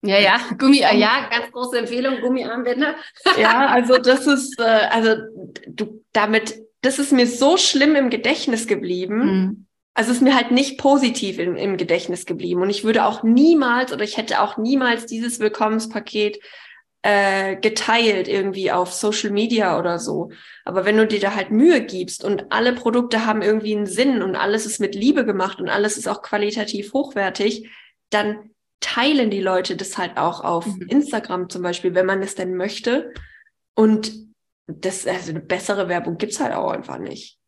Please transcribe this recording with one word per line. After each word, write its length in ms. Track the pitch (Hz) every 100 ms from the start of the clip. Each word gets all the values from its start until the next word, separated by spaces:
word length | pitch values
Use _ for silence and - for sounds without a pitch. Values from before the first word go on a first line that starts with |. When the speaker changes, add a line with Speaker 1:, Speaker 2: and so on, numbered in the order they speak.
Speaker 1:
Ja, 160 | 254 247
ja, 200 | - 226 - -
Gummi-, 260 | 269 285 -
Speaker 2:
Ähm, 100 | 208
Speaker 1:
ja, 280 | 208 254 -
ganz 220 | 240 -
große 260 | 240 247 247
Empfehlung, 420 | 220 240 269 254
Gummiarmbänder. 760 | 240 254 208 233 247 240 294 311 - _
<laughs> 220 | 392 359
Speaker 2:
Ja, 300 | 214 233 277
also 300 | 247 240 254
das 300 | 247 262 269
ist, 320 | 277 - -
äh, 40 |
also 520 | 226 220 208 226 220 220 220 - 190 - -
du, 360 | - 214 - _
damit, 480 | 226 208 220 220 - - _
das 180 | 254 269
ist 120 | 277
mir 160 | 262 240
so 300 | 240 269 359
schlimm 380 | - 277 294 294
im 140 | 262
Gedächtnis 580 | 226 220 311 - 226 -
geblieben. 580 | 202 175 180 185 214 202
Speaker 1:
Mhm. 380 | 190 185 208 - _ _ -
Speaker 2:
Also 160 | 220
es 60 | 247
ist 60 |
mir 120 | 262 262
halt 160 | 240
nicht 260 | 254 277 -
positiv 600 | 277 277 254 - 196 180
im, 160 | 175 170
im 200 | 202 185
Gedächtnis 500 | 170 175 175 180 -
geblieben. 340 | 175 180 175
Und 80 | 190
ich 140 | 202
würde 200 | 220 220 -
auch 180 | 220
niemals, 680 | 226 240 302 330 262 240 254
oder 120 | -
ich 140 | 214 -
hätte 240 | 220 -
auch 160 | 208 -
niemals 500 | 226 269 254 233 226
dieses 320 | 226 233 233
Willkommenspaket, 1000 | 214 208 214 220 226 214 208 214 208 208 - - - - _ _
äh, 540 | 202 202 196 190 190 190
geteilt 720 | 214 220 - 233 233 190 180
irgendwie 440 | 196 196 196 175
auf 220 | 180 180
Social 380 | - 214 214 214
Media 480 | 202 226 226 190 170
oder 180 | 175 170
so. 320 | 226 151 170 - - - -
Aber 200 | 190 190
wenn 120 | 214
du 100 | 220
dir 120 | 208
da 140 | 196
halt 160 | 208 190
Mühe 340 | 214 311 302
gibst 400 | 220 185 180 -
und 280 | - 196 -
alle 220 | 214 240
Produkte 520 | 247 233 233 240 226 226
haben 160 | 214
irgendwie 340 | 208 220 214 208
einen 120 | 202
Sinn 340 | 185 269 240
und 140 | 190 180
alles 320 | 196 214 220
ist 120 | -
mit 140 | 202
Liebe 320 | 202 233 294 226
gemacht 340 | 196 190 -
und 100 | 180
alles 280 | - 208 208
ist 100 | 202
auch 140 | 202
qualitativ 720 | - 208 208 214 208 202 202
hochwertig, 760 | 269 285 208 190 190 202 240 - - _ _ _
dann 400 | 208 208 208 208 _ _ _
teilen 520 | - - 269 294 226
die 100 | 196
Leute 340 | 190 185 180 175
das 220 | 185 -
halt 200 | 175 -
auch 260 | 160 175
auf 240 | - 170 170
Speaker 1:
Mhm. 180 | 185 180
Speaker 2:
Instagram 600 | 262 285 220 202 185 180
zum 140 | 185
Beispiel, 320 | 180 170 185 180
wenn 100 | 185
man 160 | 196
es 140 | 196 -
denn 200 | 185 185
möchte. 560 | 190 214 - 254 - - - - _ _ _
Und 380 | - 220 214 214 - - _ _ _ -
das, 400 | 160 190 190 -
also 240 | 180 175
eine 80 | 160
bessere 500 | 156 180 - 202 180
Werbung 300 | 175 - 165
gibt's 200 | - -
halt 140 | -
auch 160 | - 69
einfach 280 | - - 65
nicht. 400 | 92 - - _